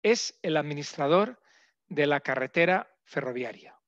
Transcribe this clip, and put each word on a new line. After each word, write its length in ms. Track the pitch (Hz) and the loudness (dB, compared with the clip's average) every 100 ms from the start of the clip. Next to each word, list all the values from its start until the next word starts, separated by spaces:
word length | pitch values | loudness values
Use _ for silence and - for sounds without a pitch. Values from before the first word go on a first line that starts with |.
es 380 | 208 233 - _ | 2 0 -2 _
el 160 | 185 156 | -2 -2
administrador 800 | 147 147 139 - 143 175 220 247 _ _ _ _ _ | -2 -6 -8 -2 4 4 2 -6 _ _ _ _ _
de 200 | 151 147 | 0 0
la 120 | 143 | 0
carretera 720 | - 131 131 170 170 185 - _ | -2 -4 -2 2 2 2 -2 _
ferroviaria 760 | _ 147 127 123 120 104 - _ | _ -6 -6 -6 -8 -10 -20 _